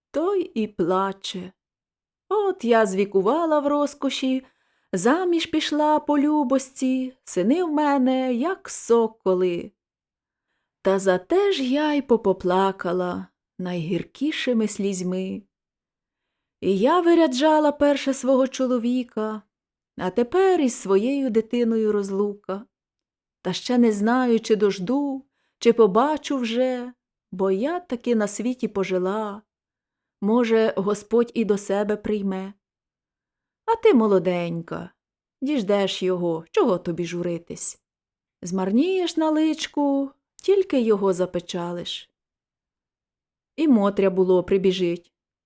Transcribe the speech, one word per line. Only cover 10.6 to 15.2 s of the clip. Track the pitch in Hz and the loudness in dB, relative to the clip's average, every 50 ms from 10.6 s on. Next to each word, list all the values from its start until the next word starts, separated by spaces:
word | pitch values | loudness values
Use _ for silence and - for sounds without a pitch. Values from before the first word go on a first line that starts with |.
| _ _ _ _ | _ _ _ _
Та | - 190 196 196 | -2 0 0 2
за | 196 190 185 | 2 2 0
те | 180 - - 339 381 403 403 | 0 0 0 2 2 2 2
ж | 370 277 262 | 0 0 -2
я | 247 269 294 302 302 294 | -2 0 0 0 0 0
й | 285 | 0
попоплакала | - - 233 220 - 196 185 190 - 180 180 185 190 196 190 196 - 175 180 185 180 180 175 190 185 - _ _ _ _ _ | 0 2 0 2 2 0 0 0 0 0 2 2 2 0 -2 -4 -4 -4 -4 -2 -4 -4 -6 -8 -10 -12 _ _ _ _ _
найгіркішими | - 180 180 180 175 156 165 190 170 - - - - 269 311 311 - - 254 240 226 214 | -10 -8 -6 -6 -6 -4 -4 -4 -4 -6 -8 -8 -6 -6 -4 -4 -4 -2 -2 0 0 0
слізьми. | 214 - - 196 202 190 180 180 180 185 185 | -2 -2 -4 -4 -4 -4 -4 -4 -4 -4 -6